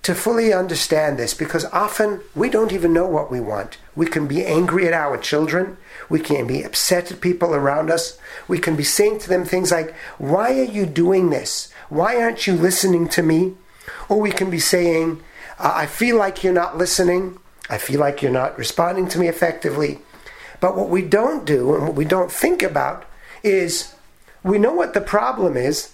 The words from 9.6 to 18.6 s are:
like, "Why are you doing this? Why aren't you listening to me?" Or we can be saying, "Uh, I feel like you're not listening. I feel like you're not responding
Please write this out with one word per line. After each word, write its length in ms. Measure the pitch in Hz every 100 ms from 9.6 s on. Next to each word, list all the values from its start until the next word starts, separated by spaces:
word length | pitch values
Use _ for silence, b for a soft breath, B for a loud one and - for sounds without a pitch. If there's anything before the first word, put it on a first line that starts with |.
| 180
like, 200 | 170 160 B B B
"Why 320 | 139 170 233 269
are 120 | 254 208
you 80 | 185
doing 460 | 147 170 190 175
this? 380 | 143 - - - B B
Why 320 | 147 190 240
aren't 240 | 233 226 -
you 80 |
listening 540 | 180 175 185 190 175 165
to 140 | -
me?" 320 | 160 160 185 185 - B B B B
Or 120 | 208
we 100 | 208
can 200 | - 185
be 80 | 170
saying, 640 | - 180 170 165 165 165 B B B B
"Uh, 160 | 147
I 140 | 170 151
feel 300 | - 240 233
like 260 | 196 190
you're 180 | 190 180
not 160 | 170 160
listening. 640 | 180 - 180 180 185 180 - - -
I 120 | 110
feel 200 | - 139
like 220 | 143 143
you're 180 | 139 127
not 180 | 131
responding 480 | -